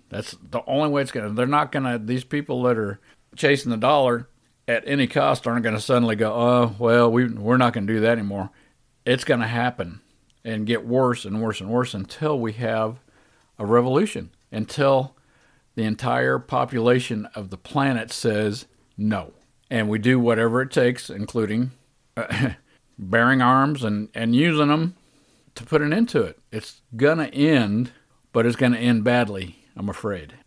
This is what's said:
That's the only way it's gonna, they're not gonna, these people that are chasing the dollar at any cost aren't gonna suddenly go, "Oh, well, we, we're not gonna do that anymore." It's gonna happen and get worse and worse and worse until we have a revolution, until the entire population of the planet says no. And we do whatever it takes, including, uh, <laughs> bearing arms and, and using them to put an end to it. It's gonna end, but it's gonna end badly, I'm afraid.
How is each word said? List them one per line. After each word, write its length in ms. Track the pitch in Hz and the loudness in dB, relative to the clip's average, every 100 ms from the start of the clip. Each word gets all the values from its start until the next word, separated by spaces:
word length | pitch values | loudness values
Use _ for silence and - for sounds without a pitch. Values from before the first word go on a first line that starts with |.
| _ | _
That's 240 | - - | -12 -12
the 320 | - - 117 - | -14 -10 -8 -2
only 220 | 135 151 | 0 0
way 140 | 143 | 0
it's 100 | 135 | -2
gonna, 200 | 120 107 | -4 -4
they're 140 | 107 123 | -2 0
not 280 | 147 147 | 0 0
gonna, 240 | 147 131 120 | -2 -2 -4
these 260 | 107 127 | -4 -4
people 400 | - 147 143 127 | -4 -6 -4 -2
that 140 | 123 113 | 0 2
are 240 | 104 101 _ _ _ - | -2 -6 _ _ _ -2
chasing 340 | 147 139 120 | 2 2 0
the 60 | 113 | 0
dollar 540 | 123 147 131 120 120 _ _ _ - | 2 4 2 0 -4 _ _ _ -4
at 160 | 117 - | -4 0
any 200 | 139 127 | 0 0
cost 380 | 147 139 131 120 | 2 2 0 -2
aren't 200 | 120 113 | -2 0
gonna 160 | 107 | -2
suddenly 340 | - 123 117 107 | 2 2 2 2
go, 160 | 110 | 0
"Oh, 440 | 113 120 123 117 104 | 2 4 4 2 2
well, 320 | 117 120 120 | 4 6 6
we, 160 | 120 123 | 4 2
we're 300 | 113 104 127 | -2 0 4
not 160 | 123 | 4
gonna 120 | 117 101 | 0 -2
do 140 | 110 | 2
that 180 | 113 117 | 2 2
anymore." 340 | 101 98 95 - _ _ _ _ - | -2 -4 -8 -10 _ _ _ _ -2
It's 200 | 127 - | 0 2
gonna 220 | 123 113 | 0 0
happen 520 | 120 123 - 85 92 - _ _ _ 117 | -2 -2 -4 -10 -12 -20 _ _ _ -8
and 200 | 110 107 | -4 -2
get 220 | 117 117 | -2 0
worse 380 | 123 127 120 101 | 2 2 0 -4
and 160 | 107 | -4
worse 180 | 113 104 | -4 -4
and 100 | 95 | -4
worse 240 | 120 127 | -2 -2
until 460 | 101 95 - 156 143 | -6 -10 -6 -4 -2
we 140 | 113 | -4
have 460 | 110 117 110 110 123 _ _ _ _ _ - | -4 -4 -2 -4 -6 _ _ _ _ _ -8
a 60 | 104 | 2
revolution, 640 | 120 123 139 208 - 87 - _ | 2 4 2 0 -4 -12 -18 _
until 640 | 110 107 - 139 135 135 - _ _ _ _ _ - | -8 -6 0 2 2 0 -10 _ _ _ _ _ -4
the 80 | |
entire 560 | 110 107 123 123 131 131 | -4 -2 -2 0 0 -2
population 840 | - 131 123 123 117 127 123 110 104 - | -2 -4 -2 0 2 2 0 -6 -8 -12
of 140 | 98 | -12
the 80 | 98 | -14
planet 520 | - 139 139 120 113 | -6 -2 0 0 -4
says 580 | - 120 107 107 107 - _ _ - | -4 -2 0 0 -4 -10 _ _ -4
no. 360 | 107 104 78 - _ _ _ | -2 -2 -6 -16 _ _ _
And 200 | 120 107 | -2 -2
we 100 | 110 | 0
do 180 | 113 127 | 2 4
whatever 440 | 117 113 113 120 | 4 2 2 0
it 100 | 131 | 0
takes, 380 | - 123 123 - | 2 2 0 -8
including, 600 | 98 104 120 107 110 127 - _ _ _ - | -10 -6 -2 -2 -2 -4 -8 _ _ _ -10
uh, 360 | 113 - 131 - _ _ | -6 -2 -2 -4 _ _
<laughs> 220 | _ - | _ -16
bearing 440 | 95 117 120 131 | -4 0 2 2
arms 420 | 123 131 139 143 | 2 2 2 -2
and, 240 | 113 104 107 117 | -4 -4 -6 -6
and 180 | 113 | 0
using 360 | 123 170 151 147 | 2 2 2 2
them 260 | 156 165 - _ _ _ _ _ - | 2 -2 -6 _ _ _ _ _ -20
to 100 | - | -2
put 160 | 151 | 0
an 100 | 147 | 2
end 160 | 180 233 | 2 2
to 120 | 151 | 0
it. 180 | 90 - _ | -2 -6 _
It's 300 | 110 - - _ 113 | -12 -12 -16 _ 0
gonna 300 | 139 165 143 | 2 2 -2
end, 640 | 135 151 147 104 107 127 - _ _ _ | 0 4 4 2 0 -2 -8 _ _ _
but 140 | 117 117 | 0 2
it's 100 | 117 | 2
gonna 220 | 127 117 | 2 2
end 260 | 120 117 | 2 2
badly, 540 | 110 123 110 98 90 - _ - | 2 2 0 -4 -10 -12 _ -10
I'm 140 | 101 | -8
afraid. 440 | 92 107 92 73 - | -6 -6 -8 -10 -20